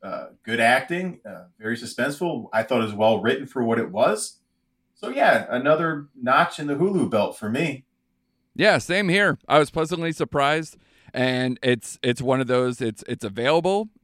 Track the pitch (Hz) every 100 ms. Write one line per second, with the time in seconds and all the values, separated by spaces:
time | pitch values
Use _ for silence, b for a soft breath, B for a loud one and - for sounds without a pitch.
0 | 98 87 - _ - 117 117 131 - 175
1 | 185 - 107 90 - _ 113 117 117 -
2 | 135 143 175 127 107 110 110 123 110 101
3 | 110 104 113 135 139 131 113 113 95 98
4 | 120 107 - - _ _ _ _ _ -
5 | 220 269 220 120 - 127 139 160 160 147
6 | 143 135 123 139 175 - 147 139 190 185
7 | 107 107 104 - 107 123 165 127 _ _
8 | _ _ _ _ _ - 208 156 - 185
9 | 196 190 196 123 - 147 147 165 160 170
10 | 165 156 147 147 139 156 156 - b b
11 | b - 127 127 127 123 127 120 - -
12 | 127 123 123 131 127 127 127 123 117 107
13 | - 120 107 98 123 160 175 196 214 _